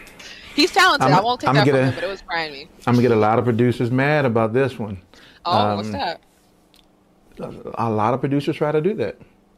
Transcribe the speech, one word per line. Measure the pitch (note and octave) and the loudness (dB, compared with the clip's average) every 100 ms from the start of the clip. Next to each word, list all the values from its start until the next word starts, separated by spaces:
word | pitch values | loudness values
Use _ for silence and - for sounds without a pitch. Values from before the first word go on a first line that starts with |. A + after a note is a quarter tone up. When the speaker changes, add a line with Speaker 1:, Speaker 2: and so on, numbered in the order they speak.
| - - - - - - | -20 -20 -20 -20 -8 -2
Speaker 1:
He's | E4+ | 0
talented. | G4 F#4 D4+ C3+ | 4 4 4 4
Speaker 2:
I'm, | |
Speaker 1:
I | F3 | 2
won't | A3+ B3 | 2 -2
take | - | 0
Speaker 2:
I'm | E3+ | 4
Speaker 1:
that | G#3 | 4
from | C3+ | 4
Speaker 2:
gonna, | C3 | 2
Speaker 1:
him, | D#3 | -2
but | |
it | F3+ | -8
was | G3 | -10
grimy. | - E3+ D#3 C#3 D#3 - B2 | -8 -6 -6 -10 -20 -8 0
Speaker 2:
I'm | A#2+ | 2
gonna | |
get | A#2+ | 4
a | A2 | 4
lot | G#2+ A2+ | 2 2
of | A#2 | 0
producers | A2+ B2 A#2 A#2+ | 2 2 0 -2
mad | B2+ C#3 D3+ C3+ | 0 2 2 2
about | A2+ A2 | 2 0
this | A#2+ C3+ - | 0 -2 -4
one. | G#2+ F#2 - - - - E3+ | -10 -12 -16 -20 -20 -10 -2
Speaker 1:
Oh, | F#3 G#3 G#3 | 0 0 -2
what's | G#3+ | -4
Speaker 2:
Um, | |
Speaker 1:
that? | C#4 F#3 - _ _ _ _ _ _ _ _ _ _ _ - | -6 -6 -8 _ _ _ _ _ _ _ _ _ _ _ -16
Speaker 2:
a, | C#3+ - - - A2+ | -14 -14 -12 -6 -2
a | |
lot | G#2+ A2 | 0 0
of | C3 | 0
producers | C#3 C#3+ C#3+ D3+ | -2 -2 -2 -2
try | D3+ | 0
to | D#3 | 0
do | F3 G#3 | 0 -2
that. | G#2 - - _ _ | -6 -8 -20 _ _